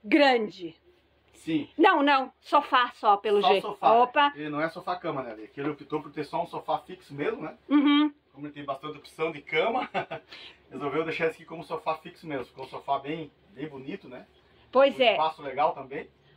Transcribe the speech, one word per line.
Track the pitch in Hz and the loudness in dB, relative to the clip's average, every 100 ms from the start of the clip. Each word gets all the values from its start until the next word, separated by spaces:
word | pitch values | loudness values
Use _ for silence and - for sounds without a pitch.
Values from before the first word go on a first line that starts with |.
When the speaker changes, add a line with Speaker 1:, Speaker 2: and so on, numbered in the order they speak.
Speaker 1:
grande. | 208 302 277 247 208 185 170 - _ _ _ _ _ | 2 4 6 4 0 -6 -14 -14 _ _ _ _ _
Speaker 2:
Sim. | _ 160 160 - - | _ -4 -2 -2 2
Speaker 1:
Não, | 381 330 | 4 6
não, | 285 269 262 - | 4 2 0 -10
sofá | - 302 285 262 240 - | 0 0 2 2 0 0
só, | 226 202 | 2 2
pelo | 220 202 | 2 2
Speaker 2:
Só | 190 | 4
Speaker 1:
jeito. | 196 208 | 2 0
Speaker 2:
sofá, | - - | 0 4
né? | 226 | 6
Speaker 1:
Opa. | 247 294 285 285 | 6 4 2 0
Speaker 2:
Ele | 151 | -6
não | 147 | -4
é | 165 | -4
sofá-cama, | 180 180 180 170 143 | -6 -8 -8 -6 -6
né, | 123 | -8
Ale? | 110 107 | -12 -14
Aqui | - | -8
ele | 143 | -8
optou | 147 - 151 | -8 -6 -8
por | 147 | -8
ter | 151 143 | -10 -6
só | - | -6
um | - | -6
sofá | - - 151 | -8 -4 -4
fixo | - 185 - | -6 -18 -14
mesmo, | 139 151 240 | -6 -4 -4
né? | 311 - - | -8 -12 0
Speaker 1:
Uhum. | 285 285 294 302 - _ | 2 4 4 2 -2 _
Speaker 2:
Como | 277 294 | -16 -14
ele | |
tem | 147 139 | -12 -10
bastante | 135 151 127 | -10 -10 -14
opção | - - 165 | -16 -6 -6
de | 147 | -6
cama, | - 233 226 226 - 196 - 160 - | -4 -2 0 -2 -4 -6 -6 -10 -14
<laughs> | - - - _ | -20 -20 -20 _
resolveu | - 143 151 160 | -10 -4 -4 -4
deixar | 156 160 | -2 -4
esse | 160 | -4
aqui | 160 | -12
como | 165 | -14
sofá | 156 - - 151 | -10 -6 -4 -6
fixo | 170 - 165 | -8 -16 -10
mesmo. | 143 117 | -8 -10
Ficou | - 135 | -14 -14
um | |
sofá | 143 - 139 | -10 -4 -4
bem, | 135 165 147 _ _ | -4 -8 -10 _ _
bem | - 151 | -14 -12
bonito, | 135 135 190 143 | -12 -12 -14 -14
né? | 123 - _ _ _ _ | -20 -20 _ _ _ _
Speaker 1:
Pois | 254 277 - | 4 4 4
Speaker 2:
Um | |
Speaker 1:
é. | 240 | 4
Speaker 2:
espaço | 180 156 - | 4 0 -2
legal | 139 127 127 | -8 0 0
também. | - 127 160 - _ _ | -2 -8 -12 -12 _ _